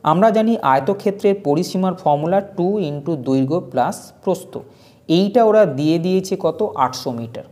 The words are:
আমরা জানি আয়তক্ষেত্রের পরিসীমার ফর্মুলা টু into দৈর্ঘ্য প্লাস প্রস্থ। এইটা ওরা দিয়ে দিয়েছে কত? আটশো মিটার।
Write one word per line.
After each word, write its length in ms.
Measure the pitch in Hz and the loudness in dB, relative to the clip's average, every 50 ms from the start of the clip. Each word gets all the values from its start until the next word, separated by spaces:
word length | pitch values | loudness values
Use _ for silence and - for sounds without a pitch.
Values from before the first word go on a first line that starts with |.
| - | 2
আমরা 240 | 151 160 175 208 226 | 2 2 4 4 4
জানি 220 | 202 220 220 226 233 - - 135 | 4 4 2 2 0 2 2 2
আয়তক্ষেত্রের 600 | 131 139 139 170 196 196 - 214 190 196 - 202 196 196 - | 2 2 2 0 -4 0 -2 -4 -4 0 0 0 0 0 0
পরিসীমার 500 | 147 143 160 180 180 - 185 185 185 175 180 | -2 0 0 -2 -2 -2 -2 -2 -2 -2 -2
ফর্মুলা 360 | - 156 147 143 156 170 190 202 196 196 - | 0 0 0 0 0 0 0 0 -2 -4 -6
টু 100 | - 175 185 208 214 180 147 | -2 -2 -2 0 -2 -2 -4
into 240 | 147 143 143 165 165 139 120 135 | -6 -6 -4 -4 -6 -4 -2 0
দৈর্ঘ্য 300 | 131 135 135 135 156 175 - - | 0 2 2 0 -2 -4 -4 -4
প্লাস 260 | - 131 123 147 - - - - - - | -2 -2 -2 -2 -4 -8 -14 -20 -20 -6
প্রস্থ। 320 | - 196 180 165 - - - 131 - - - - - - _ _ _ - | -4 -4 -4 -4 -6 -14 -14 -16 -16 -16 -20 -20 -20 -20 _ _ _ 0
এইটা 320 | 160 175 196 208 202 247 226 | 2 2 2 2 4 4 4
ওরা 180 | 220 208 214 208 170 131 135 | 6 6 6 4 4 2 0
দিয়ে 180 | 151 156 165 170 | 0 2 2 2
দিয়েছে 360 | 165 185 185 190 185 - 196 | 0 0 0 0 0 -2 -6
কত? 240 | 180 - 160 160 - 214 202 - - 135 | -2 -2 -4 -2 -2 -6 -4 0 0 -2
আটশো 260 | 127 - - - 139 | 0 -2 -6 -8 -8
মিটার। 340 | 120 117 117 117 - - - - | -8 -8 -10 -10 -12 -16 -16 -16